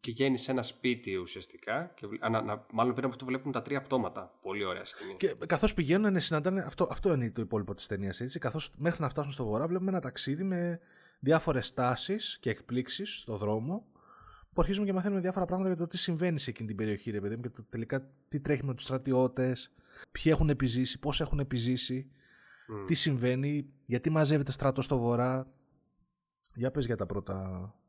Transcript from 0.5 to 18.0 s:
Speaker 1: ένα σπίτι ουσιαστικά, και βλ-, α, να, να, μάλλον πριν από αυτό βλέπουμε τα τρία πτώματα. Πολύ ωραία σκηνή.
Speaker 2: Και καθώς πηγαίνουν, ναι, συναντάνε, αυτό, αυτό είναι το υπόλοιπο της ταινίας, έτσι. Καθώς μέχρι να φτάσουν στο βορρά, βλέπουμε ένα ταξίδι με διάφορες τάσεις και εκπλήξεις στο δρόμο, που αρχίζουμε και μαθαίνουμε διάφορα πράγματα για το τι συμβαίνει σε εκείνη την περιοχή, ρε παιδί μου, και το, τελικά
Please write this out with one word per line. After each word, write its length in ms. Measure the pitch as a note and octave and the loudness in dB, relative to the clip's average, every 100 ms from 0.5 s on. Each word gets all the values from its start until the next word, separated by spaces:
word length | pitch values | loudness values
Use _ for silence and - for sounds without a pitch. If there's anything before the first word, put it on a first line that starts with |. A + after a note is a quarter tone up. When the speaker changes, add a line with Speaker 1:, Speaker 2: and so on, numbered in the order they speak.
Speaker 1:
ένα 120 | C3 | 0
σπίτι 540 | A#2+ - B2+ A#2 A2 F#2+ | -2 -2 0 0 -2 -4
ουσιαστικά, 760 | F2 - - - - A#2+ F3 | -4 -8 -12 -12 -4 -4 -4
και 120 | - G#2 | -10 -10
βλ-, 180 | A2 | -4
α, 40 | A2 | 0
να, 140 | A2+ | 0
να, 240 | G#2 G#2+ - | 0 -6 -6
μάλλον 200 | A2 B2 | 2 2
πριν 120 | B2 | 2
από 100 | C3 | -2
αυτό 120 | A#2+ B2+ | -4 -4
βλέπουμε 260 | C3 C#3+ | -4 -2
τα 100 | B2 | -4
τρία 200 | A2 C#3 | -2 -4
πτώματα. 560 | C#3 C3 G2 G2 F#2 _ | 2 0 0 -4 -14 _
Πολύ 220 | G2 G2 | -6 -2
ωραία 200 | F#2+ F2+ | -2 -4
σκηνή. 300 | G2 - F#3+ F#3+ | -8 -12 -12 -2
Speaker 2:
Και 180 | G3 - E3 | -2 -2 0
καθώς 280 | D#3+ A3 | 2 2
πηγαίνουν, 380 | - D3 F3+ G#3+ | 2 2 4 4
ναι, 80 | F#3 | 2
συναντάνε, 400 | - D#3 D3 F#3+ | 2 2 2 -2
αυτό, 280 | - - F3+ | -4 0 0
αυτό 220 | - G3+ | 2 2
είναι 180 | D3+ A#2 | 2 0
το 100 | A2+ | -2
υπόλοιπο 340 | A2 A2 G2+ | -2 -2 -2
της 120 | G2 - | -6 -4
ταινίας, 340 | G2+ G2 - | -4 -2 -4
έτσι. 180 | B2 - | -6 -4
Καθώς 340 | B2+ D#3+ - - | -4 -4 -8 -2
μέχρι 240 | D#3 E3+ | -2 0
να 60 | D3 | -2
φτάσουν 220 | - C#3+ | -2 -6
στο 140 | C3+ | -4
βορρά, 220 | A#2 G#2+ D#3+ | -2 0 0
βλέπουμε 240 | F3+ F#3+ | 0 0
ένα 100 | D3 | -2
ταξίδι 420 | C3 - - C#3+ | -4 -6 -4 -2
με 360 | F#3+ F3+ F3 E3+ _ - - _ | 0 0 -2 -4 _ -20 -20 _
διάφορες 540 | C3 D#3+ D#3+ C3+ - | 4 4 4 0 0
τάσεις 640 | - B2 B2 - G#3 - - | 0 0 0 -2 -2 -4 -6
και 100 | - | -4
εκπλήξεις 680 | A2 - B2 B2+ - G3+ - | -4 -2 -4 -4 -6 -6 -8
στο 160 | - G#2+ | -6 -4
δρόμο, 500 | G#2 G#2+ B2 G3 - _ - - - - - | 0 0 0 -4 -6 _ -20 -20 -20 -20 -6
που 80 | - | 2
αρχίζουμε 260 | D#3 G3 G#3 | 2 2 2
και 60 | |
μαθαίνουμε 280 | F#3+ F#3+ G3 | 0 0 0
διάφορα 240 | F3+ F#3 | 0 0
πράγματα 240 | F3+ F#3 F#3+ | 0 0 0
για 80 | F3 | 0
το 80 | E3+ | -2
τι 100 | F3 | -2
συμβαίνει 400 | - E3 F3+ D#3+ | 0 0 0 0
σε 120 | C#3 | -2
εκείνη 180 | - A2 | -6 -6
την 80 | G2+ | -2
περιοχή, 340 | G#2+ G#2 - | -2 -2 -2
ρε 100 | G#2 | -4
παιδί 160 | G2+ A2+ | -2 -4
μου, 60 | |
και 60 | A#2+ | -6
το, 140 | - A2 | -10 -10
τελικά 380 | A2+ A2+ C3+ | -8 -4 -4